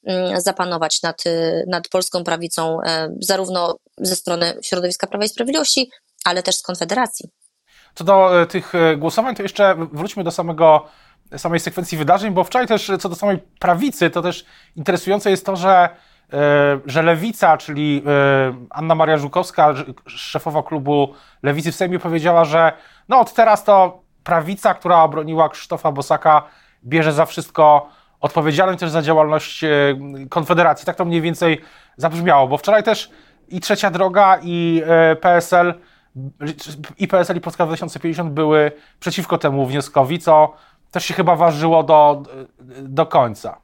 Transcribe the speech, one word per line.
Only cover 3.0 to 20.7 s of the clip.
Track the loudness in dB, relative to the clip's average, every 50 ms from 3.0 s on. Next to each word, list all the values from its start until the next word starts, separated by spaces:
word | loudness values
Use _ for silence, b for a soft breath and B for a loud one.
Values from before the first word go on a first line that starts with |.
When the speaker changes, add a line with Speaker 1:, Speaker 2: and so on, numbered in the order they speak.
| -6 -8 -10 -10
Speaker 1:
zarówno | -4 -4 -4 -4 -4 -4 -4 -4 -4 -4 -6 _ _ _ _
ze | -8 -6 -6 -6
strony | -6 -4 -6 -4 -2 -2 -4 -4 -8 -8
środowiska | -6 -6 -4 -4 -6 -6 -6 -8
Prawa | -8 -6 -6 -6
i | -6
Sprawiedliwości, | -6 -6 -6 -4 -2 -2 -2 0 -2 -2 -2 -4 b b b _ _ _ -6
ale | -4 -4 -2 -4
też | -4 -6
z | -6
Konfederacji. | -6 -10 -8 -8 -6 -4 -2 -2 -2 -4 -6 -14 -18 -20 _ _ _ _ _ _ _ b b b b b b
Speaker 2:
Co | -8 0
do, | 4 4 6 6 6 4 4
e, | 2
tych, | 2 -2 -8 -8 -4 -2
e, | 2 2 2 2
głosowań, | 0 -2 -4 -2 -2 -2 -2 -4
to | -6 -8
jeszcze | -10 0 2 2 2 2 0 -4 -10
wróćmy | -8 -10 -10 -10 -8 -8 -8
do | -6
samego, | -6 -6 -6 -6 -2 4 6 6 6 6 b b b b b b b b _ _ -18
samej | -8 -6 -2 -2 -2
sekwencji | -4 -4 -8 -8 -8 -8 -6
wydarzeń, | -4 0 2 2 2 2 -2 -2
bo | -2 -2
wczoraj | 0 0 -2 0
też, | 0 -2 -2 -2 -4 -6 -4
co | -4 -8
do | -8
samej | -4 -2 -2 -2 -2 -6 _ _ _
prawicy, | 0 0 0 2 0 -4 -2 0 -2 0
to | 0 -2
też | -4 -4 -6 -8 b b b b b b b
interesujące | -10 -4 -4 -4 -2 -2 -2 -2 0 0 0
jest | -2 -2 -2
to, | -6 -6
że, | -2 2 4 6 6 4 4 b b b b b b b b -4
e, | 0 2 2 4 4 4 2 0 -2 -4
że | -4 -4 0 2
Lewica, | 2 0 0 -2 -8 -4 0 2 2 2
czyli, | 2 0 -10 -6 -4 -2 -2 -2 -2 0
e, | 0 2 2 4 4 2 2 0 -2 -4 -10 -18 -16
Anna | -12 -10 -2 -2 0
Maria | 0 2 2 2
Żukowska, | 0 -2 -2 -4 -4 -4 -4 0 2 2 2 2
ż-, | 0 -8 -12 -16 -20 _
szefowa | -20 -18 -16 -16 -10 -10 -8 -8 -4 -6 -6 -6
klubu | -4